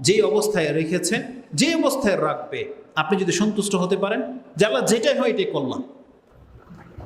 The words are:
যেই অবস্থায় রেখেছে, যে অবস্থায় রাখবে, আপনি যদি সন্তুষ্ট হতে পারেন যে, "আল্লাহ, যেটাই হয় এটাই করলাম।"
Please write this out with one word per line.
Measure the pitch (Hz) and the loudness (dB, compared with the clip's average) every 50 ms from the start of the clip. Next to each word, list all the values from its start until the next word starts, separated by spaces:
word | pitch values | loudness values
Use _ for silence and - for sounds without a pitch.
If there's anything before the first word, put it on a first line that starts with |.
যেই | 127 156 220 214 | 2 4 4 4
অবস্থায় | - - 214 214 208 214 190 180 156 147 143 | 4 4 2 2 0 2 0 0 0 2 0
রেখেছে, | 160 160 160 180 175 175 - 220 254 - - - - - - 151 | 0 0 0 -2 -2 0 -2 -2 -2 -4 -8 -12 -16 -14 -6 0
যে | 143 254 330 330 | 2 2 2 2
অবস্থায় | 320 302 277 277 277 - 202 180 - | 2 2 2 0 2 0 0 0 2
রাখবে, | 151 151 135 - - - 135 120 104 - - - - - - | 0 -2 -2 -4 -8 -8 -8 -8 -6 -8 -10 -14 -18 -6 -4
আপনি | 160 147 - 202 | -2 0 0 0
যদি | 185 190 170 | 0 2 0
সন্তুষ্ট | 160 190 208 214 202 208 202 - 202 | 2 2 0 0 0 -2 -2 0 0
হতে | 180 180 180 190 | 0 0 0 0
পারেন | 180 190 202 220 254 247 - - - - - - | 0 0 -2 -2 -2 -4 -6 -10 -12 -16 -10 0
যে, | 156 - | 2 2
"আল্লাহ, | - 269 247 202 | 2 2 0 2
যেটাই | 160 220 240 - 294 254 | 2 0 2 2 2 2
হয় | 233 254 226 | 2 0 0
এটাই | 160 185 190 | 0 0 -2
করলাম।" | - - 143 135 - - 262 - - - - - - - _ _ _ _ - - - - - - - - - - - - - - | -2 -4 -4 -4 -4 -6 -8 -10 -12 -16 -20 -20 -20 -20 _ _ _ _ -20 -20 -20 -20 -20 -20 -20 -20 -20 -20 -20 -20 -18 -16